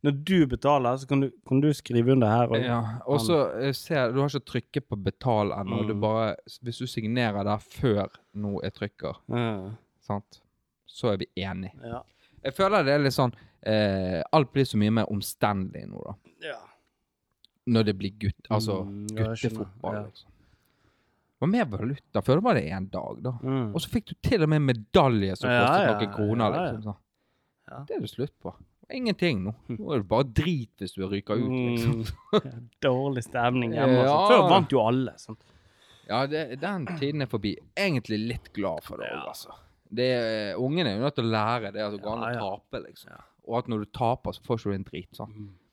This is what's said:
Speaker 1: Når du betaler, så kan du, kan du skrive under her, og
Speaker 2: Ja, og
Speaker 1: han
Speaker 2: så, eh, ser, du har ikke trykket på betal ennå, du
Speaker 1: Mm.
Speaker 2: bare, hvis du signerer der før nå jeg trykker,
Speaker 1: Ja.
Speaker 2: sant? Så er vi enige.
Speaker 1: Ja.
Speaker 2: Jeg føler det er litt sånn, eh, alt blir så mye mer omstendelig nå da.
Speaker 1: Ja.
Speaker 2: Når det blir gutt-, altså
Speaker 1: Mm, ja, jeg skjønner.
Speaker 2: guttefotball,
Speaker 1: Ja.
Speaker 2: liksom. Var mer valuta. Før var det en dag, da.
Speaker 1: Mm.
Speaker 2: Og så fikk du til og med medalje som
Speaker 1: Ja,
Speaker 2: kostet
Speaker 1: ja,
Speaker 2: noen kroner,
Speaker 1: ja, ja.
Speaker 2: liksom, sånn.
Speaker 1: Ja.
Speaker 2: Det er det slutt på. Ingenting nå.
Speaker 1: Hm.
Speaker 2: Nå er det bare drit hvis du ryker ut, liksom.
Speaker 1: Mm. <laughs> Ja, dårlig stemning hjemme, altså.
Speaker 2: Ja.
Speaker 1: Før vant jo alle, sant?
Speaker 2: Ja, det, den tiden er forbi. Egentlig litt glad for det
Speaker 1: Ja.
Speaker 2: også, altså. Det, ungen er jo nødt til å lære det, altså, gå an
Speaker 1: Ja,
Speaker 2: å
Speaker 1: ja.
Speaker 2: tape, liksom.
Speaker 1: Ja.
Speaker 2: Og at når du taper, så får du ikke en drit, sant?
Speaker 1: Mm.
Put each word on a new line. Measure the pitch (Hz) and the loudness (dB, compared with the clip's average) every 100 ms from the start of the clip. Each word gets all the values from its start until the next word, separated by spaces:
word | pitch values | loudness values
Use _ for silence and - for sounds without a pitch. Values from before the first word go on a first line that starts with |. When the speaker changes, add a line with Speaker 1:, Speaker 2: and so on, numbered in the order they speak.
Speaker 1:
Når | 147 143 | 2 0
du | 151 185 143 | 2 4 4
betaler, | 120 139 143 123 131 | 2 4 4 4 0
så | 135 | 0
kan | 139 | 0
du, | 135 - - | 0 -4 0
kan | 131 | 4
du | 151 | 4
skrive | 143 - 120 120 | 0 0 2 6
under | 131 110 | 6 6
her, | 117 120 | 4 4
og | 113 | 2
Speaker 2:
Ja, | 123 120 110 117 123 | 0 -2 -2 -6 0
og | 139 | 0
Speaker 1:
han | |
Speaker 2:
så, | 117 160 107 98 | 4 2 2 0
eh, | 139 | -2
ser, | 127 - 151 123 | -4 -2 0 2
du | 131 | 2
har | 143 | 0
ikke | 139 | -2
trykket | - 123 - 143 - | -4 -6 -4 -8 -6
på | 101 | -4
betal | 95 - 127 110 101 | -4 -2 0 2 2
ennå, | - 95 110 107 | -2 -4 -2 -2
du | |
Speaker 1:
Mm. | 104 | 0
Speaker 2:
bare, | 107 110 110 - - - | 0 0 -2 -4 -12 -12
hvis | 123 117 | -12 -8
du | |
signerer | 123 - 107 123 117 101 | -8 -6 -2 0 0 0
der | 101 104 | -2 -2
før | - - 135 101 95 - _ | -6 -2 2 2 0 -8 _
nå | 101 104 98 | -8 -6 -4
jeg | 98 | -6
trykker, | - 104 _ 69 - - | -8 -10 _ -10 -10 -6
Speaker 1:
Ja. | 123 117 101 95 110 _ _ | -4 -2 -4 -10 -14 _ _
Speaker 2:
sant? | - 101 _ - _ _ _ _ | -8 -8 _ -20 _ _ _ _
Så | - - 120 | -20 -4 -2
er | 98 | -2
vi | - - | -6 -6
enige. | 95 92 92 - | -6 -8 -10 -12
Speaker 1:
Ja. | 117 117 - _ _ - | -12 -12 -14 _ _ -10
Speaker 2:
Jeg | 135 | -8
føler | - 190 208 | 0 2 4
det | 135 | 4
er | 147 | 4
litt | 139 | 2
sånn, | 123 123 - - _ | 2 0 -2 -20 _
eh, | - 107 104 95 95 87 - | 0 2 2 2 0 -2 2
alt | 156 135 | 2 4
blir | 135 | 0
så | 131 107 | 2 2
mye | 104 | 4
mer | 113 | 2
omstendelig | 104 101 - - 107 101 92 69 50 | 0 -4 -6 -2 0 0 -4 -8 -14
nå | 50 | -14
da. | - 98 _ _ | -14 -14 _ _
Speaker 1:
Ja. | 156 131 - _ _ _ _ _ _ _ _ _ | -12 -12 -16 _ _ _ _ _ _ _ _ _
Speaker 2:
Når | - 113 | 0 2
det | 107 98 | 2 0
blir | 98 104 | -6 -4
gutt-, | 104 - - | -4 -4 -2
altså | 110 107 95 | -2 0 -4
Speaker 1:
Mm, | 95 101 104 110 | -6 -8 -8 -4
ja, | 110 | -4
jeg | 113 | -2
skjønner. | 117 110 | -4 -4
Speaker 2:
guttefotball, | 95 - - | -10 -8 -8
Speaker 1:
Ja. | 104 | -6
Speaker 2:
liksom. | 104 - - _ _ _ _ _ _ _ _ _ _ _ | -10 -18 -20 _ _ _ _ _ _ _ _ _ _ _
Var | 147 | 0
mer | 233 | 0
valuta. | 165 98 117 143 _ 107 | 0 -2 -4 -6 _ -2
Før | 110 147 | 2 2
var | 240 147 | 4 2
det | 78 | 0
en | 95 95 | -6 -6
dag, | 92 - - | -6 -8 -6
da. | 127 117 | -8 -6
Speaker 1:
Mm. | 131 135 110 | -4 -2 -2
Speaker 2:
Og | 131 | -4
så | - | -4
fikk | 120 - | -6 -6
du | - | -6
til | - 170 | 0 2
og | 151 | 4
med | 151 | 4
medalje | 139 117 107 190 139 113 95 92 | 2 0 4 6 6 4 0 -2
som | 127 | 2
Speaker 1:
Ja, | 123 | 4
Speaker 2:
kostet | 120 175 | 6 6
Speaker 1:
ja, | 165 | 4
Speaker 2:
noen | 104 104 | 2 0
kroner, | 101 104 110 107 | 0 0 2 2
Speaker 1:
ja, | 151 | 0
ja. | 175 | -2
Speaker 2:
liksom, | 113 | -6
sånn. | 107 101 _ _ _ _ _ _ - | -8 -12 _ _ _ _ _ _ -18
Speaker 1:
Ja. | 127 143 | -16 -8
Speaker 2:
Det | |
er | - | -8
det | - | -6
slutt | - 135 _ | -6 -8 _
på. | - - - _ _ | -14 -14 -20 _ _
Ingenting | 262 240 196 175 107 | -6 -4 0 -2 0
nå. | 92 107 - | -4 -8 -10
Speaker 1:
Hm. | 113 | -10
Speaker 2:
Nå | 107 | -2
er | 139 | -2
det | 95 | 0
bare | 110 135 | 0 2
drit | 110 156 156 113 _ | 0 0 -2 -4 _
hvis | 95 | -10
du | - 95 | -6 -4
ryker | 101 - 107 | -4 -2 -2
ut, | 123 | 0
liksom. | 127 123 120 117 | 0 0 0 0
Speaker 1:
Mm. | 113 110 - - 208 | -2 -6 -10 -2 -2
<laughs> | |
Ja, | - 117 120 _ | -2 -14 -18 _
dårlig | 143 127 139 127 | 0 2 0 -4
stemning | 113 123 120 127 117 | -4 0 2 2 0
hjemme, | 117 131 127 | 2 4 6
altså. | 127 151 | 6 4
Speaker 2:
Ja. | 202 | 6
Speaker 1:
Før | 240 185 | 6 8
vant | 185 156 | 6 6
jo | 135 | 2
alle, | 110 127 120 - | 4 2 -2 -8
sant? | - 113 _ _ _ _ _ _ | -18 -18 _ _ _ _ _ _
Speaker 2:
Ja, | - 113 139 | -4 -2 -2
det, | 151 143 131 | -4 -6 -6
den | 170 190 - 170 | -6 -4 -6 -4
tiden | 139 147 | -4 -2
er | 131 | -4
forbi. | 117 104 - - | -4 -4 -6 -10
Egentlig | - 196 135 - 107 | -2 0 0 -2 -4
litt | 113 - - | -4 -8 -10
glad | - 95 78 | -6 -4 -4
for | - - | -8 -10
det | 60 | -8
Speaker 1:
Ja. | 71 | -8
Speaker 2:
også, | 71 - - | -10 -12 -18
altså. | - _ _ _ | -20 _ _ _
Det, | 113 127 123 113 110 104 90 | -2 0 2 0 -2 -4 -2
ungen | 127 165 147 | -2 0 0
er | 101 | 0
jo | |
nødt | 139 | -2
til | - | 0
å | 113 | 0
lære | 110 107 120 101 | 0 0 -2 -4
det, | 104 | -6
altså, | 104 104 | -6 -6
gå | 104 | -6
an | 113 | -6
Speaker 1:
Ja, | 113 | -4
Speaker 2:
å | |
Speaker 1:
ja. | 120 | -4
Speaker 2:
tape, | 101 104 _ 131 | -6 -8 _ -12
liksom. | - - - | -12 -20 -20
Speaker 1:
Ja. | - - _ - | -20 -20 _ -4
Speaker 2:
Og | 113 | -4
at | - | -2
når | 110 | -4
du | |
taper, | 104 - 117 131 - | -6 -2 0 0 -4
så | - | -10
får | - 117 | -4 -4
du | |
ikke | 101 | -2
en | 98 95 | -6 -8
drit, | - 92 | -12 -14
sant? | - 110 | -14 -14
Speaker 1:
Mm. | 107 101 92 _ | -14 -18 -20 _